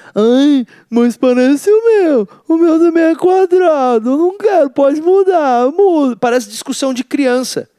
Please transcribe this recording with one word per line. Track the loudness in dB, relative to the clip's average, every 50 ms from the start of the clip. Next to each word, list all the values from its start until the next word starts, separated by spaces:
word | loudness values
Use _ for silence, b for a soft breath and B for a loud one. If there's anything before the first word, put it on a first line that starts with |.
| B B B
"Ai, | -2 0 2 2 2 2 2 0 -2 -4 b b b b b
mas | -2 0 0 0 0
parece | 0 0 0 2 2 2 0 0 0 0 0
o | 0 2 2
meu, | 2 2 2 2 2 0 -2 -2 B B B B -4
o | 0
meu | 0 2 2 2 2
também | 0 0 0 0 0
é | 0 0
quadrado, | 0 0 0 2 2 0 2 0 2 2 2 0 0 0 0 0 -2 -2 -2
eu | -2 0
não | -2 -2 -4 -2
quero, | -2 0 0 0 0 0
pode | 0 0 0 0 0 -2
mudar, | 0 0 2 2 2 2 0 0 0 0 0 0 0 0
muda." | 2 2 2 2 2 0 0 -2 -2
Parece | -2 -2 0 0 -2 -4 -6
discussão | -14 -16 -12 -10 -8 -6 -4 -4 -4
de | -6
criança, | -8 -6 -4 -2 -2 0 0 -2 -4 -6 -8 -10 -10 _ _